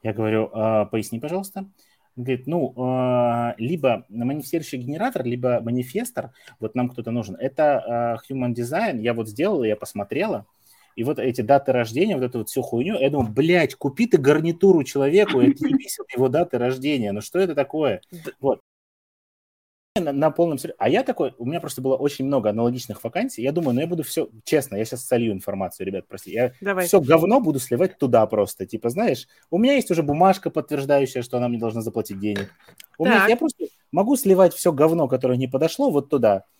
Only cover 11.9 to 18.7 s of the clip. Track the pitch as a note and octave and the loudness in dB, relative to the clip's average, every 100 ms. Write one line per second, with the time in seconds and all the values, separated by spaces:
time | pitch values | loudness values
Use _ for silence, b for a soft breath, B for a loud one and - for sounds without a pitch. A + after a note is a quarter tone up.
11.9 | A#2 G#3 D#3 B2+ A#2+ G#2+ - B2 A#2 D#3 | 0 0 0 -2 -4 -4 -4 -2 -2 -2
12.9 | A3+ C3+ C#3+ A2+ G#2+ D#3+ F3+ D3+ - C#3 | 0 0 2 0 0 2 4 2 -2 -6
13.9 | - A#3+ E3+ C3+ D3+ E3 E3 G3 E3+ B2 | 0 2 4 6 4 2 4 6 6 2
14.9 | C#3 C3+ F3+ G#3 - - C#4 C#4+ C4+ - | 0 4 4 4 6 4 4 0 0 -2
15.9 | - - B2 C3 C3 C3 B2 B2 C3 C#3 | -12 -8 0 2 2 0 0 -2 -2 -2
16.9 | C#3+ G#2+ G2+ - F3+ F#3+ C#3+ C3+ D#3 D3 | -2 -2 -4 -4 -2 -2 0 -2 0 0
17.9 | G#2 _ F3 D#3+ - C3+ - _ | -2 _ -16 -16 -4 -2 -2 _